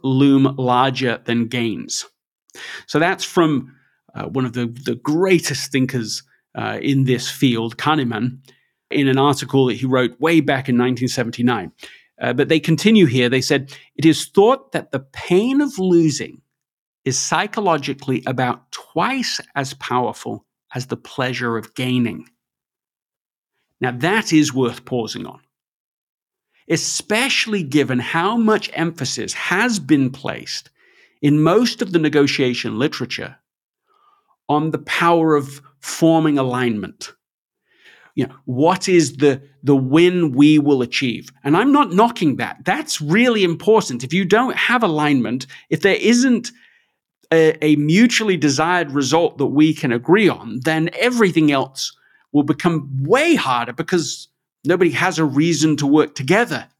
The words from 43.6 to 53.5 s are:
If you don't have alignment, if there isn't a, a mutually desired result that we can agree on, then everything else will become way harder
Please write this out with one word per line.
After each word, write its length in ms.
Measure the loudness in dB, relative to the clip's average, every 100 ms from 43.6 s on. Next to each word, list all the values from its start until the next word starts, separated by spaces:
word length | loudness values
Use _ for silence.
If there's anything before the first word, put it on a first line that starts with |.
| 2 2 2 -8
If 100 | -4
you 120 | -2 2
don't 320 | 2 0 -2
have 260 | -2 0
alignment, 640 | 0 0 2 2 0 -6 -10 -10 0
if 120 | 2
there 140 | 4 2
isn't 560 | 2 4 4 0 -2 -16 _ _ _ _ _ _ 0
a, 320 | 4 4 2
a 120 | 2 2
mutually 580 | 2 4 4 2 0 0
desired 560 | 0 0 0 0 -2
result 460 | -2 0 2 2 0
that 80 | 0
we 280 | 4 2
can 200 | 2 -2
agree 340 | -2 2 4 4
on, 320 | 0 -8 -6 -2
then 240 | 0 -2
everything 580 | -2 -2 2 2 4 2
else 440 | 2 -2 -8 -12 -12 _ _ _
will 120 | -2
become 460 | 0 0 0 -2 -4 -6
way 320 | 0 2 2 0
harder 380 | 0